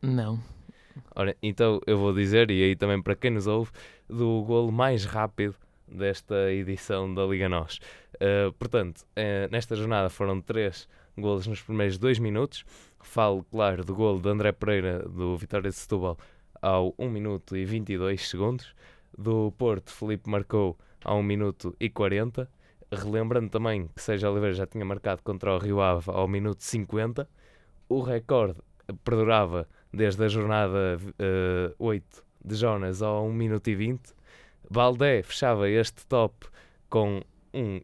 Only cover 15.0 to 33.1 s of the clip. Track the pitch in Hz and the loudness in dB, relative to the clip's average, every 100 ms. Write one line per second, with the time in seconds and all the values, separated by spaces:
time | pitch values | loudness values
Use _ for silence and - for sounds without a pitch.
15 | 90 90 90 87 - 101 98 - - 101 | -6 -4 -2 -4 -4 -4 -4 -6 -4 -2
16 | 90 82 - - _ - 95 92 92 - | -2 -6 -12 -20 _ -4 0 2 2 -2
17 | 123 107 104 98 - 95 95 113 104 95 | -4 -4 -4 -6 -6 -6 -4 -4 -4 -2
18 | 92 98 - 90 107 127 - - - - | -2 -2 -4 -2 -2 -2 -8 -20 -20 -20
19 | _ - 104 110 107 - 120 98 - - | _ -6 -2 0 0 0 0 0 -4 -8
20 | 107 104 - 104 - 107 95 - - - | -4 -4 -2 -2 0 2 2 -2 -14 -14
21 | - 104 101 104 101 - 90 - 113 - | -2 0 2 0 -2 -4 -8 -4 -6 0
22 | 101 98 117 117 127 _ _ _ - 101 | 0 0 -2 -6 -10 _ _ _ -12 -8
23 | 104 110 113 120 107 110 113 104 80 - | -2 -2 0 0 0 -2 0 -2 -4 -8
24 | - 101 101 101 104 92 95 113 98 98 | -4 0 0 2 0 0 -4 -6 -6 -4
25 | 107 92 - 95 101 92 104 101 95 87 | -4 -4 -4 -4 0 0 2 2 4 2
26 | 90 92 95 98 104 95 - 117 98 107 | 0 0 0 0 -2 -4 -4 -4 -2 -2
27 | 113 120 143 _ - - _ - _ 131 | -2 -4 -8 _ -20 -20 _ -20 _ -2
28 | 127 120 120 131 101 85 - _ - 95 | 0 -2 2 2 2 -2 -14 _ -14 -8
29 | - 113 110 110 92 87 80 - _ 98 | 0 2 6 4 4 0 -6 -12 _ 0
30 | 107 95 110 107 107 107 101 98 92 87 | 0 2 2 2 2 2 2 2 0 0
31 | 98 - 98 95 92 90 87 - 113 104 | -6 -4 0 2 2 0 -2 -2 -2 -2
32 | - - _ _ - 107 117 104 92 95 | -4 -20 _ _ -8 -2 0 0 -2 -2
33 | 107 | -2